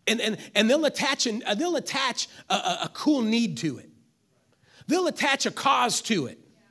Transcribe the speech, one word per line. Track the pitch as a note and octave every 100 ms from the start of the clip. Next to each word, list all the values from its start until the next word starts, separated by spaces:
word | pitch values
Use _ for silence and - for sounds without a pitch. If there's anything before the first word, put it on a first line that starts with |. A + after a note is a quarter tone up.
| -
And, | A#3
and, | G#3+ G#3 - -
and | A3
they'll | D4 D4
attach | - C4+ C4+ B3+
an, | G#3+ -
uh, |
they'll | G#3 F4 D4+
attach | - C4+ C4 A3+ - - -
a, |
a, | F#3+ F#3 F3
a | -
cool | - - C#4+
need | A3 A#3 A3+ D#3
to | D#3 A#2
it. | - - _ _ _ _ _ _ _ - -
They'll | F4 F4
attach | - C#4+ C4+ A3
a |
cause | - C4+ C4+ A#3+ -
to | - G3 A#2+
it. | - - _ _